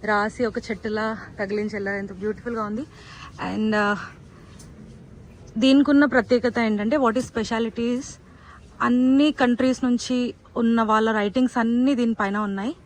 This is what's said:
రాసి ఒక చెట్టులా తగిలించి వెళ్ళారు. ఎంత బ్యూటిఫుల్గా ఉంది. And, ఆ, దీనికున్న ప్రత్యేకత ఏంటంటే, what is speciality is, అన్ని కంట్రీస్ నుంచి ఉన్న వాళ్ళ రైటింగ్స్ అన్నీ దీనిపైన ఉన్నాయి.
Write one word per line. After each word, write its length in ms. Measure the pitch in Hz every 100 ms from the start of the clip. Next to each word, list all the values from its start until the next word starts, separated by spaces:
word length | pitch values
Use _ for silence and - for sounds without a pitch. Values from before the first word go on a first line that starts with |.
| -
రాసి 320 | 208 214 - 240
ఒక 100 | 208 -
చెట్టులా 380 | 202 220 214 220 220 - -
తగిలించి 340 | 196 208 214 208
వెళ్ళారు. 220 | 196 202
ఎంత 100 | 196 190
బ్యూటిఫుల్గా 400 | 208 208 240 233 214
ఉంది. 140 | 214 302 - - - - - 185
And, 260 | 196 214 214
ఆ, 20 | 202 202 - - - - - - - - - - - - - - - -
దీనికున్న 400 | 262 269 285 285 285 254
ప్రత్యేకత 440 | - 247 240 233 226
ఏంటంటే, 300 | 208 208 294
what 120 | 254 226
is 40 | 247
speciality 560 | - 208 226 226 214 233 247
is, 100 | 277 - - - - - - - 240
అన్ని 420 | 247 254 269 302 -
కంట్రీస్ 400 | 247 240 254 254 254
నుంచి 300 | 240 - 254 247 - - -
ఉన్న 180 | 233 233 220
వాళ్ళ 160 | 214 220 214
రైటింగ్స్ 360 | 208 196 254 -
అన్నీ 300 | 226 240 254 269
దీనిపైన 360 | 233 220 202 202 208
ఉన్నాయి. 260 | 196 208 339